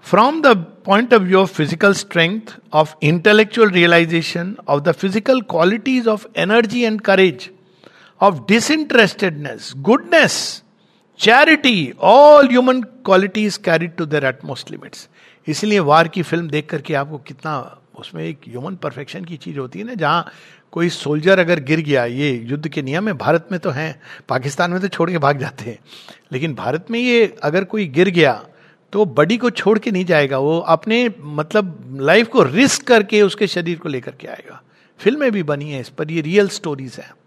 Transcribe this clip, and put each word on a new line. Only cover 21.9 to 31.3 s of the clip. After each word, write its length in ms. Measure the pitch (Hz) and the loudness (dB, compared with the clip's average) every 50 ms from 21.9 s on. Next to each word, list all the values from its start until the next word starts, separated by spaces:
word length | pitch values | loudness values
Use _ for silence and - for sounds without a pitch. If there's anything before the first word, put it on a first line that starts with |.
| 143 131 120 | 0 0 0
ये 320 | 120 120 131 147 147 127 | -2 -4 -4 -4 -4 -4
युद्ध 300 | 120 113 117 135 151 151 | -4 -6 -8 -10 -8 -8
के 140 | 160 139 160 | -8 -8 -8
नियम 260 | 139 131 139 170 208 | -8 -6 -6 -6 -4
है, 60 | 220 185 | -6 -6
भारत 340 | 123 110 120 156 170 165 - | -4 -2 0 0 0 -2 -6
में 80 | 190 175 | -10 -6
तो 100 | - 196 | -6 -6
हैं, 320 | 127 135 160 160 - _ _ - - - _ - | -6 -6 -8 -10 -12 _ _ -20 -20 -20 _ -6
पाकिस्तान 420 | 123 131 123 143 139 - 175 175 | -6 -4 -4 -6 -4 -4 -4 -2
में 100 | 175 185 | -2 -4
तो 60 | 190 | -6
छोड़ 240 | 196 - - 170 170 | -6 -4 -4 -4 -2
के 60 | 180 | -2
भाग 220 | 165 147 143 147 139 | 0 0 0 0 0
जाते 260 | - 151 - - 104 | -4 -10 -12 -14 -14
हैं, 140 | 120 113 - _ _ - - - - - _ _ _ | -14 -14 -16 _ _ -20 -20 -20 -20 -20 _ _ _
लेकिन 240 | 147 127 147 165 135 | -8 -6 -6 -6 -6
भारत 300 | - 98 113 135 165 180 - | -6 -6 -6 -6 -6 -6 -6
में 80 | 226 233 | -6 -4
ये 380 | 247 247 240 233 226 185 - - - | 0 2 2 2 2 2 -2 -4 -4
अगर 200 | 147 156 185 202 | -2 -2 -2 -4
कोई 240 | 180 - 214 202 | -2 -4 -6 -6
गिर 220 | 156 127 151 180 202 | -2 2 2 2 2
गया 360 | 180 175 156 135 113 104 - - _ _ _ _ _ _ _ _ - | 4 4 4 2 2 -2 -8 -20 _ _ _ _ _ _ _ _ 0
तो 40 | 196 | 0
वो 60 | 214 | 0
बॉडी 320 | 175 117 139 151 165 233 | 0 2 0 2 2 0
को 120 | 233 240 240 | -2 -2 -4
छोड़ 300 | 233 - - 196 220 220 | -4 -2 0 0 0 0
के 120 | - 240 | 0 -4
नहीं 140 | 208 180 190 | -4 -4 -2
जाएगा, 320 | 170 170 151 143 135 139 | 0 0 0 2 0 -2
वो 220 | 131 139 147 160 170 | -2 -2 0 -2 -2
अपने, 540 | 170 - 165 160 - 220 220 233 247 233 196 - | 0 0 0 0 0 -2 -2 0 -2 -2 -4 -8
मतलब, 800 | 147 147 | -16 -10